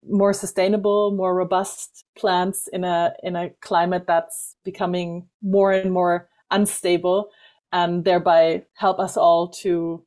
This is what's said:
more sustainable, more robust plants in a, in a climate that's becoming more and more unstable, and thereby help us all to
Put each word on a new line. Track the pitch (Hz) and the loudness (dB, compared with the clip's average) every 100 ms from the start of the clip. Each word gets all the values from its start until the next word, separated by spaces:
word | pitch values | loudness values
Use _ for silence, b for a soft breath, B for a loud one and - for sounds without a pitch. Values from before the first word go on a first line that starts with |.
| - | -2
more | 202 196 | 2 2
sustainable, | 196 190 - 190 208 202 208 208 196 | 0 -4 -2 0 0 0 0 0 0
more | 185 180 | -2 0
robust | 180 185 196 - - - _ - | 0 -2 -2 -8 -16 -18 _ -6
plants | 208 180 180 196 - | -2 0 0 -4 -6
in | 185 | -6
a, | 180 170 170 - | -2 0 -2 -4
in | 180 175 | -8 -6
a | 175 _ | -8 _
climate | - 180 175 180 180 | -2 0 0 -2 0
that's | 165 165 - - - - | 0 0 -10 -12 -12 -14
becoming | 185 180 180 175 170 - _ | -6 -4 -4 -6 -10 -14 _
more | 196 196 196 | -2 2 4
and | 190 190 | 2 0
more | 180 175 175 - _ _ | 0 0 0 -4 _ _
unstable, | 170 202 - 180 175 180 185 208 b b b _ | 0 0 0 0 0 2 0 -2 b b b _
and | 180 175 175 | -2 0 0
thereby | 175 180 175 165 165 165 - | 2 2 4 6 6 2 -6
help | _ 202 185 | _ 0 0
us | 190 - | -2 2
all | 170 170 175 | 4 4 0
to | - 196 170 165 165 | -4 -2 -2 -2 -8